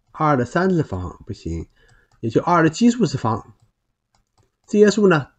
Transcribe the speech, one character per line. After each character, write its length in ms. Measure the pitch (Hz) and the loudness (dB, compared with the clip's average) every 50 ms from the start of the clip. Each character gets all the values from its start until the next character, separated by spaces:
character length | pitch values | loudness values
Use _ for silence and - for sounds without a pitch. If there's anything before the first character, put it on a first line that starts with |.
| _ _ | _ _
二 240 | _ - 156 151 147 | _ -4 -2 0 0
的 80 | 123 120 | 0 -2
三 260 | - - 170 180 190 | -2 -2 -2 0 0
次 140 | 185 160 135 | 0 0 -2
方 400 | - 98 90 90 85 - - - | -4 -6 -8 -10 -10 -14 -16 -16
不 60 | - | -16
行， 340 | 101 - - 85 82 82 78 - _ _ _ _ _ _ _ _ _ _ | -16 -12 -10 -10 -8 -8 -10 -12 _ _ _ _ _ _ _ _ _ _
也 100 | - 113 | -10 -4
就 120 | - 143 | -2 -2
二 220 | - 165 175 170 160 | 0 0 0 2 2
的 60 | 160 | 0
奇 200 | 160 - 226 240 | 0 2 2 2
数 160 | 240 254 202 | 2 2 -2
次 120 | 143 - 120 | -2 -2 -4
方， 360 | - 113 110 101 - - - _ _ _ _ _ _ _ _ _ _ _ _ _ _ _ _ _ _ _ _ _ _ - | -4 -4 -6 -6 -8 -14 -20 _ _ _ _ _ _ _ _ _ _ _ _ _ _ _ _ _ _ _ _ _ _ -4
这 120 | - 208 | 2 4
些 100 | 208 208 | 4 4
数 180 | 196 220 208 190 | 4 4 2 4
呢 200 | 170 151 131 - _ | 2 2 0 -6 _